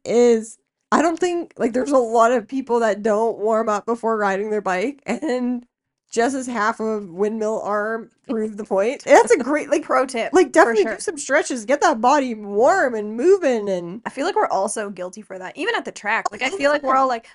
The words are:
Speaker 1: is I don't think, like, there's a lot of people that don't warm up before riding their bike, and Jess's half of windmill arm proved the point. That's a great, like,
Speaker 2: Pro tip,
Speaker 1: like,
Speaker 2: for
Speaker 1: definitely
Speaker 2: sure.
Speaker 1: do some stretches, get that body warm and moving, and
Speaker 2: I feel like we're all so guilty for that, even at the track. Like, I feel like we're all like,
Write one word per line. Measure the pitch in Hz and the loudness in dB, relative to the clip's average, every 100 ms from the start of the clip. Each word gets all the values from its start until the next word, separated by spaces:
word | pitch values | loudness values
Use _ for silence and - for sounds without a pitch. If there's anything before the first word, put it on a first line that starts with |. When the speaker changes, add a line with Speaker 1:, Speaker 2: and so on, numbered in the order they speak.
| - | -2
Speaker 1:
is | 220 240 226 220 - _ _ - | 4 6 4 0 -16 _ _ -2
I | 285 | 2
don't | 311 330 | 2 2
think, | 359 349 - - | -2 -2 -6 -4
like, | 240 | -2
there's | 233 277 | -2 2
a | 285 | 2
lot | 233 226 226 | 2 4 4
of | 247 214 | 4 -2
people | 269 262 233 | -8 -2 0
that | 226 202 | 0 0
don't | 214 208 226 175 | 0 2 0 0
warm | 208 220 226 | 0 0 0
up | 208 208 | -2 -2
before | 233 226 220 | -4 -2 0
riding | 202 190 214 | 0 -2 -2
their | 214 | -4
bike, | 202 180 220 277 - | -2 -2 -2 -6 -8
and | 233 311 247 247 247 240 _ _ _ _ | -6 -4 -2 -2 -4 -8 _ _ _ _
Jess's | - 233 262 254 | -2 0 0 -6
half | 240 208 226 | -2 -2 -2
of | 220 214 202 | -4 -6 -6
windmill | 170 208 226 214 220 | -4 -4 -2 -4 -4
arm | - 208 208 226 220 _ - | -4 -4 -4 -6 -10 _ -6
proved | 226 220 202 | -4 -4 -6
the | |
point. | 208 190 208 277 | -4 0 0 -2
That's | - 302 453 | 4 6 6
a | 415 | 2
great, | 233 302 - | 2 -2 0
like, | 302 | -2
Speaker 2:
Pro | 294 262 262 | 0 0 0
tip, | 233 196 | -2 0
Speaker 1:
like, | - 294 | 2 4
Speaker 2:
for | |
Speaker 1:
definitely | 311 320 415 | 6 6 4
Speaker 2:
sure. | 311 208 | 0 -2
Speaker 1:
do | |
some | - 302 | -8 -8
stretches, | - 277 359 262 208 | -2 0 0 -6 -2
get | 285 | 0
that | 370 254 | 2 2
body | 247 294 262 220 | 4 2 2 -6
warm | 208 202 262 381 285 226 | -4 2 4 4 2 -2
and | 208 226 | -6 0
moving, | 311 392 320 233 202 | 4 4 4 0 -2
and | 185 170 208 - | -4 -4 -10 -10
Speaker 2:
I | |
feel | - 311 | -6 -4
like | 427 | 0
we're | - | 0
all | 185 208 | 0 -2
so | 240 202 | -4 -8
guilty | 185 180 202 | -8 -12 -12
for | 202 190 | -16 -14
that, | 180 - | -14 -8
even | 370 453 | -4 -4
at | |
the | - | -6
track. | - 202 214 185 | -10 -4 -2 -2
Like, | 208 | -4
I | 254 | -6
feel | 381 285 | -2 0
like | 294 | 0
we're | 277 262 | 0 2
all | 262 | 2
like, | 233 - | -2 -8